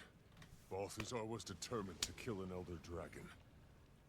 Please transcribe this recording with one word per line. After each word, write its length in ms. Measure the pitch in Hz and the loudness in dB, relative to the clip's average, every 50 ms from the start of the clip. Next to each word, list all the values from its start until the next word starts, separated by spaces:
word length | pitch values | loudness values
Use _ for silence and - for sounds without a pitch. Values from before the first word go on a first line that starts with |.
| - - - - - - - - - - - - - - | -6 -6 -10 -16 -16 -16 -14 -14 -12 -12 -12 -12 -8 -2
Balthazar 560 | 95 95 98 95 - - 110 98 127 117 107 | 2 2 2 4 2 2 0 2 4 4 4
was 180 | 110 117 110 - | 4 2 2 2
determined 580 | - 98 82 - - 127 113 101 95 85 76 | 0 -2 -2 0 2 4 4 4 4 2 4
to 100 | - - - | 2 2 2
kill 280 | - - 131 110 92 | 2 2 2 4 4
an 100 | 95 92 92 | 4 2 2
Elder 260 | 90 90 87 87 82 | 2 2 0 0 -2
Dragon, 460 | - - 87 82 80 76 - - - 82 - - - - - - - - - - - - - - - | -2 0 0 0 0 0 -2 -6 -6 -8 -8 -10 -12 -14 -16 -16 -14 -14 -14 -16 -16 -16 -16 -16 -16